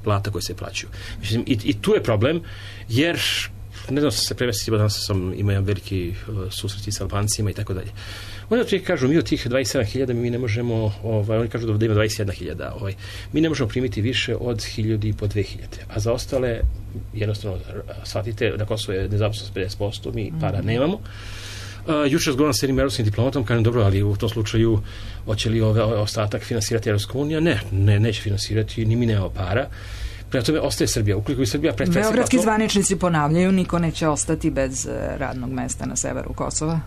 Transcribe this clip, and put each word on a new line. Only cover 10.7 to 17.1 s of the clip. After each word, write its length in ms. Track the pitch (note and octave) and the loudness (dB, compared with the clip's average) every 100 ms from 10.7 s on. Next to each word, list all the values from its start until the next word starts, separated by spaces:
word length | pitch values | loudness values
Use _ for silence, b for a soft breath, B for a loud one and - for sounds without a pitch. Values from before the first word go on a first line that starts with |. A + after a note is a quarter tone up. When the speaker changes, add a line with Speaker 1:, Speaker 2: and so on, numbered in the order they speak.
| A2+ A2 G2+ | 2 0 -2
Speaker 1:
ovaj, 360 | G2+ A2 G#2 A2 | -2 0 2 0
oni 100 | A#2 | 0
kažu 180 | A#2 A2+ | -2 0
da, 60 | |
da 120 | G#2+ | 2
ima 100 | A2+ | 4
dvadeset 240 | G#2 G#2+ G#2+ | 4 2 0
jedna 140 | G2+ | -4
hiljada, 420 | F2+ E2 C#2+ C2+ | -4 -8 -6 -8
ovaj, 200 | - G2 G2+ B B B | -6 -8 -8 B B B
„mi 80 | D3 | 2
ne 80 | D#3+ | 2
možemo 200 | C#3+ A2+ | 2 0
primiti 320 | B2+ B2 G#2+ | 0 -2 0
više 340 | G#2+ B2+ - A2+ | 0 0 -2 -2
od 280 | B2 A2+ | -2 -2
hiljadu 420 | - - A2 G#2+ G#2+ | -4 -2 0 0 0
i 60 | |
po, 140 | G#2 G#2 | -2 -2
dve 160 | G#2 | -2
hiljade.” 340 | G2 - - - - | -2 -6 -10 -12 -8
A 120 | A2+ | -2
za 120 | G#2+ | 0
ostale, 480 | A#2+ - C3+ B2+ A2+ - - - G2+ - | 0 0 0 0 0 0 0 -8 -10 -8